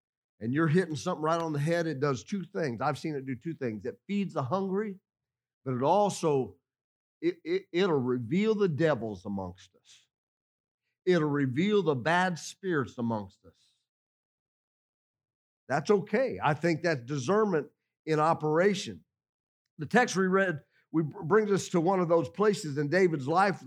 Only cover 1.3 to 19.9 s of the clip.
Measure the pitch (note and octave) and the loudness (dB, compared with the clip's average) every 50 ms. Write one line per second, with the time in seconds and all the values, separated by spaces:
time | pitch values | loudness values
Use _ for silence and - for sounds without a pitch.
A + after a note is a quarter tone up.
1.3 | E3 E3+ E3 D#3+ D3+ C#3+ C#3+ E3 E3+ E3+ E3 D#3+ D3 C3 C#3+ D3 C3+ A#2+ - - | 0 0 0 -2 -2 -2 0 0 0 0 0 -2 -2 -2 -2 -2 -2 -2 -6 -8
2.3 | G#3 G3 E3+ - - F#3+ E3 C3 A#2 G2+ C3 D3+ C#3+ - - D#3+ D3+ C3+ C3+ C3+ | -8 -8 -8 -8 -6 -4 -4 -4 -4 -2 -2 -2 -2 -2 -6 -6 -6 -6 -6 -8
3.3 | C3 A#2 - E3 D#3 - C3+ A#2+ G#2+ G#2 G#2 A#2+ - - _ - G3+ G3+ G3 D#3+ | -8 -8 -8 -8 -6 -4 -6 -6 -6 -6 -8 -10 -10 -10 _ -6 -4 -4 -4 -2
4.3 | D3 D3+ C3+ A#2+ F3 G3 G3 F#3+ F#3 G3+ A3 G#3+ F#3+ - _ _ _ _ _ _ | -4 -4 -4 -2 -2 -2 -2 -2 -2 -4 -4 -6 -8 -12 _ _ _ _ _ _
5.3 | _ _ _ _ _ _ _ C3+ B2+ A#2+ C3+ D3+ F3+ G#3 G#3 F#3+ - - E3+ D#3+ | _ _ _ _ _ _ _ -4 -2 0 2 2 4 4 2 0 0 0 0 2
6.3 | C#3+ C3+ B2 - - _ _ _ _ _ _ _ _ _ _ _ _ _ D#3 E3+ | 2 0 0 -4 -8 _ _ _ _ _ _ _ _ _ _ _ _ _ -4 -4
7.3 | F3 - - D#3 F3 F#3+ - _ - E3+ G3 F#3 D#3 C#3 A#2+ B2 B2 B2+ A#2+ G#2+ | -4 -4 -4 -4 -4 -4 -4 _ 0 0 2 2 2 2 2 0 -2 -2 -2 -2
8.3 | D#3 F#3+ G#3+ A3 A3 G3+ G#3 F3+ D3 A#2+ E3 D#3 C#3+ G#2+ A2+ A2 G#2 F#2 - G#2 | 0 2 2 2 2 2 2 0 2 2 2 2 2 0 -4 -6 -8 -8 -8 -6
9.3 | G2+ G2 F#2+ F2+ F2+ - - - _ _ _ - - - _ _ _ _ _ _ | -6 -6 -6 -8 -10 -14 -20 -20 _ _ _ -20 -20 -20 _ _ _ _ _ _
10.3 | _ _ _ _ _ _ _ _ _ _ _ _ _ _ _ F#3 F3+ E3 D3+ D3+ | _ _ _ _ _ _ _ _ _ _ _ _ _ _ _ 2 2 4 2 2
11.3 | C#3+ C#3+ C#3 C3 A#2+ C#3+ F#3 G#3 G#3+ G3+ F3+ D#3+ C#3+ B2 A2 D#3 E3+ F3+ F#3 F#3 | 0 0 0 0 0 0 2 2 2 2 2 2 0 0 0 0 2 2 2 0
12.3 | F3 C#3+ - - - _ G3 F#3 E3+ C#3+ B2 F#2 - B2 A#2 A#2 A2+ G#2 G2+ F#2 | -2 -6 -10 -14 -16 _ -4 -2 -2 -2 -2 -4 -6 -6 -4 -4 -4 -4 -6 -10
13.3 | - _ _ F#2 - _ _ _ _ _ _ _ _ _ _ _ _ _ _ _ | -16 _ _ -20 -20 _ _ _ _ _ _ _ _ _ _ _ _ _ _ _
14.3 | _ _ _ _ _ _ _ _ _ _ _ _ _ _ _ _ _ _ _ _ | _ _ _ _ _ _ _ _ _ _ _ _ _ _ _ _ _ _ _ _
15.3 | _ _ _ _ _ _ _ - C3 D#3 D3 - G#3 G3 G#3 - - A#3 C4+ A#3+ | _ _ _ _ _ _ _ -4 -4 0 2 2 2 2 2 0 0 0 0 -2
16.3 | G2+ F#2 A2 C#3+ D3+ - E3+ E3+ E3 - E3+ E3+ D#3 C3 A#2 B2 D3+ C#3 A#2+ C#3+ | -2 0 0 0 0 2 0 0 0 0 0 -2 -2 -2 -4 -6 -6 -4 0 0
17.3 | G3 G#3+ A3 D3+ D#3+ D3+ B2+ - _ _ _ _ _ _ _ D#3 D#3 D3+ D3+ E3 | 2 2 2 2 0 -2 -2 -4 _ _ _ _ _ _ _ -2 0 2 4 2
18.3 | D#3+ - D3+ D3+ D3+ E3 F3+ G#3 G3 - - A#2 F#2 D#2 - _ _ _ _ _ | 2 2 0 2 2 4 4 2 2 0 -4 -10 -12 -14 -18 _ _ _ _ _
19.3 | _ _ _ _ _ _ _ _ _ - D3+ - | _ _ _ _ _ _ _ _ _ -12 -4 2